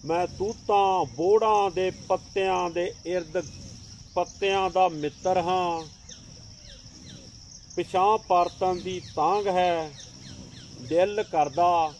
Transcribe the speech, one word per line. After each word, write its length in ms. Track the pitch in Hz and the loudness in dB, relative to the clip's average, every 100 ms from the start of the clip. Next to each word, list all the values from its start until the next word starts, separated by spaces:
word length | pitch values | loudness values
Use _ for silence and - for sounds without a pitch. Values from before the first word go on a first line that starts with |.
| 143 | -2
ਮੈਂ 220 | 170 175 | -2 -2
ਤੂਤਾਂ 760 | - 196 226 - 202 196 185 147 | -4 -6 -6 0 4 4 2 -2
ਬੋਹੜਾਂ 640 | 120 175 214 220 208 196 | -2 4 4 6 4 2
ਦੇ 200 | 170 185 | 0 -2
ਪੱਤਿਆਂ 800 | - - 190 - 202 190 185 180 | -4 -4 -4 -2 -4 0 0 -2
ਦੇ 240 | 170 180 233 165 | -2 -4 -6 -6
ਇਰਦ 400 | 180 160 175 143 - - - - - - 185 | -4 -4 -6 -6 -14 -18 -18 -20 -20 -6 -4
ਪੱਤਿਆਂ 540 | 175 - 196 196 190 | -4 -4 -2 0 0
ਦਾ 180 | 185 185 | 2 2
ਮਿੱਤਰ 480 | 156 147 - 185 185 | 2 -6 -4 0 0
ਹਾਂ। 440 | 170 185 175 165 156 - - - - - - - - 523 - - - - - - - - - - | 2 0 0 -4 -8 -18 -20 -20 -20 -20 -20 -20 -20 -20 -20 -20 -20 -20 -20 -20 -20 -20 -10 -8
ਪਿਛਾਂਹ 420 | 170 190 180 214 | -2 2 4 2
ਪਰਤਣ 580 | - 180 175 - 185 180 | 4 2 2 0 -2 -2
ਦੀ 260 | 180 185 - - | -6 -8 -8 -2
ਤਾਂਘ 320 | 156 202 202 | 0 2 0
ਹੈ, 440 | 185 180 170 156 139 - - - - - - - - 123 | 2 2 0 -4 -12 -20 -20 -18 -18 -18 -20 -20 -16 -2
ਦਿਲ 340 | 160 190 208 | 2 2 0
ਕਰਦਾ 720 | 202 165 147 139 175 170 156 143 | -2 0 0 2 2 4 0 -4